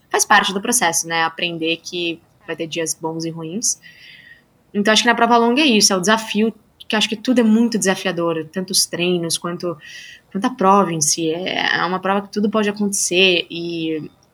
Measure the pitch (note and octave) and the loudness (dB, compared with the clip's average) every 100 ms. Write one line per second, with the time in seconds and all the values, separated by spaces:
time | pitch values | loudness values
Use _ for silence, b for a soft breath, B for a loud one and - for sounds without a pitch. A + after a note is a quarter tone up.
0 | _ - - G#3 G3 G3 A3+ A#3+ E3+ D#3+ | _ -2 4 4 4 -4 -2 0 0 -2
1 | E3 E3 D#3+ - F3 E3+ D#3+ E3 - F3+ | -2 0 0 -2 -6 -2 -2 -4 -4 -6
2 | E3+ E3 _ _ - E3 E3 D#3 D#3+ - | -4 -6 _ _ -12 -8 -6 -6 -6 -4
3 | D#3+ E3 E3 E3 D#3+ F#3+ B3 - B B | -6 -6 -8 -8 -8 -6 -4 -6 B B
4 | B B B B B _ _ G3+ G3+ G#3+ | B B B B B _ _ -2 0 2
5 | A#3+ A#3 A#3 A#3 A#3 B3 D#4 G#3+ - F#3+ | 2 2 4 4 4 2 4 4 4 2
6 | F#3 G#3+ G#3+ G3+ A3+ - _ _ - A3 | 2 0 0 0 0 -2 _ _ -6 -2
7 | G3+ G#3+ - B3 A3 G#3+ A#3 A3 F3 F#3+ | -2 -4 0 2 4 4 4 0 0 -2
8 | F#3+ E3+ E3+ D#3+ D#3 - F#3 F#3+ - E3+ | -2 -2 -2 -2 -6 -8 -4 -2 -2 -2
9 | F3 F3+ E3 - F3 F3 F3 D#3 B B | 0 0 -2 -6 -6 -6 -6 -8 B B
10 | B B _ G3 B3 B3+ F#3+ G3+ F3+ E3 | B B _ -4 -4 2 4 6 4 0
11 | D3+ - D#3+ E3 F#3 - F2 - E3+ F#3 | -2 0 -2 -2 -4 -2 0 0 0 -2
12 | F#3 G3 G3+ G#3 G#3+ A3 G#3 G#3 G3+ G3+ | 0 -2 -2 -2 0 0 -2 -2 -2 -2
13 | - F3+ F#3+ F3 - E3+ E3+ E3+ D#3+ D#3 | -2 4 4 4 -2 -6 -6 -4 -4 -4
14 | C#3 _ _ | -6 _ _